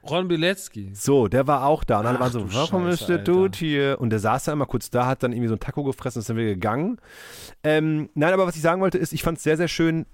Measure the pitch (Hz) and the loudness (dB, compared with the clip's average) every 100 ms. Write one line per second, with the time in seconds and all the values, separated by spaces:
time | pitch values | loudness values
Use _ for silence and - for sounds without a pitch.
0 | - 165 185 165 170 196 - 107 98 104 | -2 -4 0 0 0 -2 -8 -12 -12 -6
1 | - 139 107 123 139 139 135 156 - 107 | 2 4 4 2 2 2 2 0 2 2
2 | 113 123 127 120 92 104 156 185 175 175 | 2 0 0 -2 -4 -2 0 0 0 -2
3 | 113 175 - 180 190 190 160 143 139 135 | 0 0 2 4 2 0 -2 2 0 0
4 | 120 110 107 127 - 147 131 120 - 123 | 0 0 2 0 -2 -2 -2 -4 -2 0
5 | 127 131 127 117 117 110 - - 143 127 | 0 0 -2 -2 -2 -2 -4 -4 -4 -4
6 | 131 120 107 113 113 95 107 120 180 240 | -6 -6 -4 -2 0 0 0 0 -2 -4
7 | - - - - - - 151 156 156 156 | -12 -20 -20 -18 -20 -4 2 2 2 0
8 | 147 - 156 190 185 160 160 180 190 180 | -2 0 2 4 2 2 0 2 0 0
9 | 170 156 - 165 147 156 170 - 165 160 | -2 -2 -4 -2 0 0 0 2 2 0
10 | - | -4